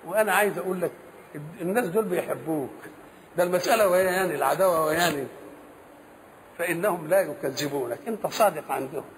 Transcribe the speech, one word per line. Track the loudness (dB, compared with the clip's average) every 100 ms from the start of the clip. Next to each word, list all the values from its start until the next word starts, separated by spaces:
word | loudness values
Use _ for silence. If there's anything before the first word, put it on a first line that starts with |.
| -2
وأنا | 0 4
عايز | 4 2 0
أقول | -4 -2
لك: | -4 -6 -20 -20 -16 -14 -14 -8
الناس | -2 -2 0
دول | 0
بيحبوك، | 0 -2 -2 -6 -4 -4 -4 -10 -18 -18 -20 -20 -10 -2
ده |
المسألة | 0 0 2 4 6
وياني، | 4 4 2 0
العداوة | 0 0 4 4 4 2
وياني. | 2 2 0 -6 -10 -18 -20 -20 -20 -20 -20 -20 -20 -20 -20 -20 -6
"فإنهم | -2 0 0 -2 2
لا | 2
يكذبونك"، | 2 -2 -6 -4 -4 -2 -4 -6 -6
أنت | -4 -4
صادق | 2 2 2 -6
عندهم | -6 -4 -8 -12